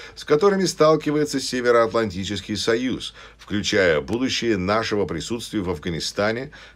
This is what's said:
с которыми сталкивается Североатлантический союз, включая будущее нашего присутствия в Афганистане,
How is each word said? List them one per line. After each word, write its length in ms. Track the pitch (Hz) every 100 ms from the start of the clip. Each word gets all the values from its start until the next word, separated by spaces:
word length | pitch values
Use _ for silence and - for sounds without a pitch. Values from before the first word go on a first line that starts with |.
| -
с 120 | - -
которыми 400 | 147 202 196 180
сталкивается 760 | - 156 156 151 151 147 139
Североатлантический 1160 | - 127 123 117 113 117 110 87 95 101 - 104
союз, 580 | - 117 127 95 - - - -
включая 640 | - 104 - 104 92 76
будущее 560 | 71 113 127 - 120 101
нашего 480 | 90 107 113 104 87
присутствия 560 | 85 76 113 - 110
в 80 | 90
Афганистане, 840 | 85 90 82 - - 104 113 80 - -